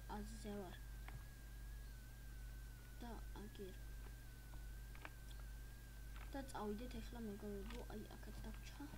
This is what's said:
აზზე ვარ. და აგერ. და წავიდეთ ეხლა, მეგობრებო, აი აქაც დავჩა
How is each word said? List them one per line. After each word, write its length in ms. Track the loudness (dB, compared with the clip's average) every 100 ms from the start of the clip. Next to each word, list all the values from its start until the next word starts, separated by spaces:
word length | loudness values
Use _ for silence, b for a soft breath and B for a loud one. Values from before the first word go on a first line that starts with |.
| 2
აზზე 440 | 2 2 2 2
ვარ. 240 | 2 2 0 -2 -2 0 -2 -2 -4 -2 -2 0 0 0 -2 -2 -2 -2 0 0 0 -2 -2 -4 -2
და 140 | 0 0 0
აგერ. 400 | 0 -2 -2 -2 0 0 0 -2 -2 -4 -4 -2 -2 0 0 -2 -2 -2 -2 -2 -2 0 -2 -2 -4 -4 -4 -2 -2 0
და 180 | 2
წავიდეთ 520 | 2 4 4 4 4 2
ეხლა, 240 | 0 2
მეგობრებო, 640 | 2 2 2 2 2 2 2
აი 220 | 0 0
აქაც 300 | -2 -2 0
დავჩა 480 | 0 0 -2 -2 -2